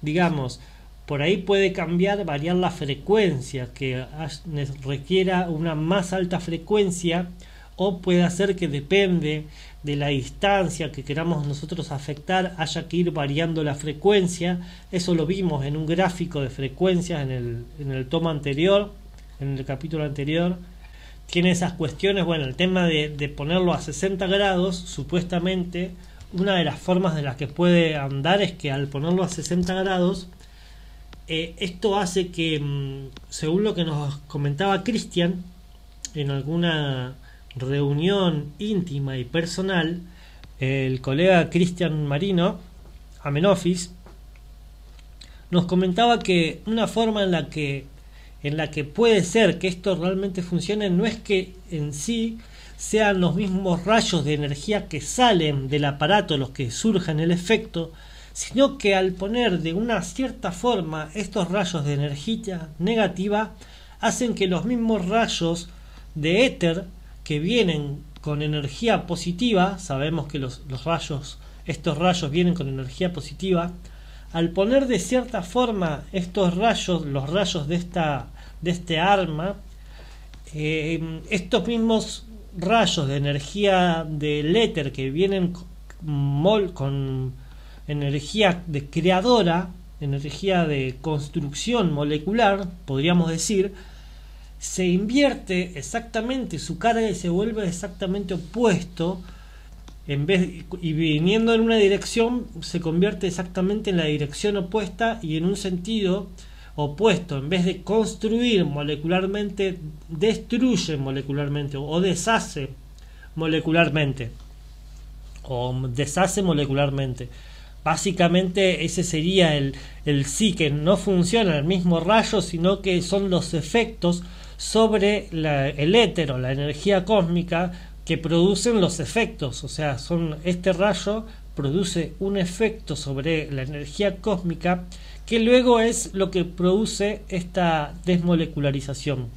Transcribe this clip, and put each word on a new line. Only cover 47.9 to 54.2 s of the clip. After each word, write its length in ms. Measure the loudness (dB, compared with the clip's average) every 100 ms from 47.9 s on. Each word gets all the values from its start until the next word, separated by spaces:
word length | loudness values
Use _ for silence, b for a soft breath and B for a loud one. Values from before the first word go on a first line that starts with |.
| -20 b b b b
en 140 | -4 -2
la 120 | -2
que 140 | -4
puede 400 | -6 2 6 6
ser 340 | 4 4 4 4
que 120 | -2
esto 260 | -2 -2 0
realmente 480 | 0 0 -2 -4
funcione 460 | -2 -2 0 -2 2
no 160 | 2 2
es 100 | -2
que 380 | 0 0 0 -12 -10
en 220 | -6 -4
sí 460 | -4 -4 -2 -2 -4 B B B B
sean 460 | -2 2 4 4
los 140 | 2 2
mismos 500 | 0 0 0 0 4
rayos 400 | 4 4 0